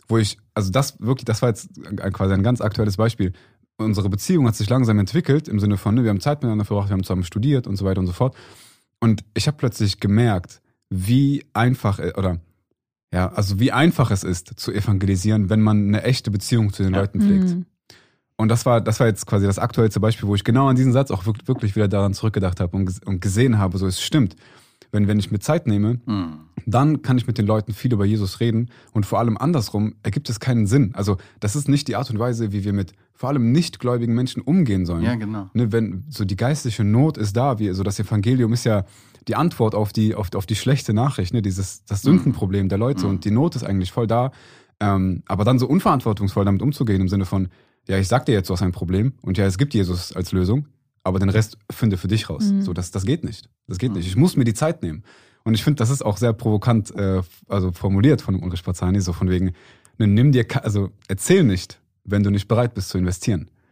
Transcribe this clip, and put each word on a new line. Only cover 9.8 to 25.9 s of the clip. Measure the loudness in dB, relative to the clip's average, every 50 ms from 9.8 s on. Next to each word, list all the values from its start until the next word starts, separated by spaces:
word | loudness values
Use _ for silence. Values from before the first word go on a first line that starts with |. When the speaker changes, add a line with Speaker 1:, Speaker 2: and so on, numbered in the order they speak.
| -2 -2 0 0
Speaker 1:
gemerkt, | 0 2 4 4 4 4 2 0 -4 -8 -16 -20 _ _ _ _ _ -8
wie | -6 -4 0 2 4 4 4 4 2 -2 -4 _ -2
einfach, | 0 2 2 2 0 0 -2 -2 -2
äh, | -4 -6 -4
oder, | -2 -2 -2 -2 -4 -8 _ _ _ _ _ _ _ _ _ _ _ _ _
ja, | -2 -2 -2 -2
also | -2 -2 -2 0 0 2
wie | 2 2
einfach | 4 4 4 4 4 2 0 0
es | 0 -2
ist, | -2 -4 -6 -6 -8 -14 -16 -10
zu | -8 -6
evangelisieren, | -4 -2 0 0 0 2 2 0 0 2 2 2 2 2 2 2
wenn | 2 4
man | 4 4 4 4 2 2
eine | 0 0 2
echte | 0 0 0 -2 -4
Beziehung | -4 -4 -2 0 0 2 2 0
zu | 0 -2
den | 0 0
Speaker 2:
Ja. | 0 0
Speaker 1:
Leuten | 0 0 0 2
pflegt. | 4 4 4 4 4 2
Speaker 3:
Mhm. | 0 -2 -6 -10 _ _ _ -20 -20 -20 _ _ _ _ _ _ _
Speaker 1:
Und | 0 2 2
das | 2 2 2
war, | 2 2 2
das | 2 0 0 2
war | 2
jetzt | 2 0 -2 -2
quasi | -2 0 2 2
das | 2 0 0
aktuellste | -2 -2 2 2 2 2 2 2
Beispiel, | 0 0 0 0 0 0
wo | 0
ich | 0 2
genau | 2 2 4 4 4
an | 4
diesen | 4 4 4
Satz | 4 2 2 0
auch | -2 -4 -4
wirk-, | -4 -4 -4 -4 -4
wirklich | -4 -2 -2 -2 0
wieder | 0 0 2
daran | 2 2 0 0 0
zurückgedacht | -2 -2 -2 -2 0 -2 -2 -2 -2
hab | -4 -2 -2
und | -2 -2 -4
ges-, | -4 -8 -6
und | -6 -6 -4
gesehen | -2 0 2 2 4 4 4 2
habe, | 2 0 0 -2
so | -2
es | -2 -4 -4
stimmt. | -4 0 2 2 2 0 -2 -8 _ -20 -20 -20 _ _ _ _ _ _
Wenn, | -2 0 0 2
wenn | 2 0
ich | 0 -2
mir | -4 -4
Zeit | -2 -2 -2 0 0
nehme, | 0 0 0 0 0